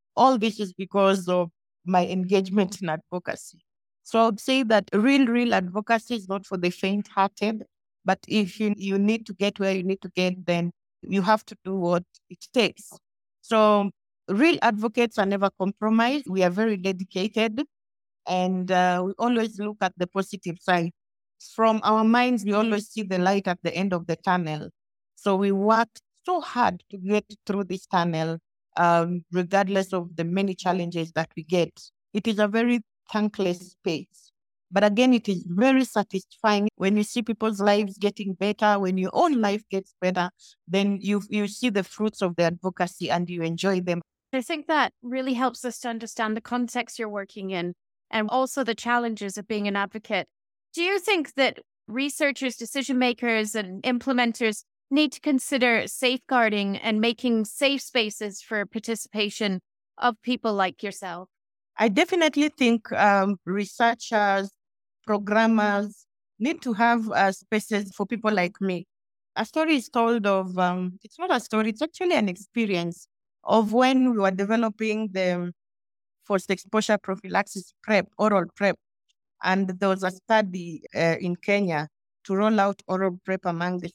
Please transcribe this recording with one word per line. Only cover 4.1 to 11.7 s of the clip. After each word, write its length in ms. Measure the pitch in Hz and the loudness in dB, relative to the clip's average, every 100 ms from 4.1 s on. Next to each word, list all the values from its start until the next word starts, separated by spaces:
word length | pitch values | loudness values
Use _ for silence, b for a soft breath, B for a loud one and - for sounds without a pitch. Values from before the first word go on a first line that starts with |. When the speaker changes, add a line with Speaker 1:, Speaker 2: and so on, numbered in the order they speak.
| 226 | 2
Speaker 1:
I 60 | 226 | 2
would 120 | 208 | 2
say 240 | - 262 | 0 0
that 260 | 226 214 202 | 4 2 2
real, 340 | 202 247 277 254 | 2 4 4 4
real 280 | 240 240 | 2 2
advocacy 600 | 196 180 196 214 226 - | 2 0 -4 0 0 0
is 140 | 240 185 | -8 -4
not 180 | 196 - | -8 -6
for 120 | 185 | -2
the 120 | 175 | -2
faint-hearted, 920 | - 190 208 - - 196 - 208 220 - _ _ _ | 0 -2 -2 -2 0 0 0 -4 -4 -10 _ _ _
but 140 | - 190 - | -2 -2 0
if 320 | 214 190 - | 0 0 -2
you, 140 | 214 208 | -2 -2
you 220 | 196 196 | -2 2
need 260 | 202 226 220 | 2 0 -4
to 60 | |
get 260 | 196 202 196 | -2 -2 0
where 140 | 196 | 0
you 100 | 190 | 0
need 200 | 180 190 | -2 -4
to 80 | 180 | -4
get, 300 | - 185 185 | -2 0 -2
then 280 | 175 170 170 - _ _ | -2 0 -2 -6 _ _
you 220 | - 196 | -4 0
have 200 | 185 214 - | 2 2 0
to 100 | 208 | -14
do 100 | 185 | -6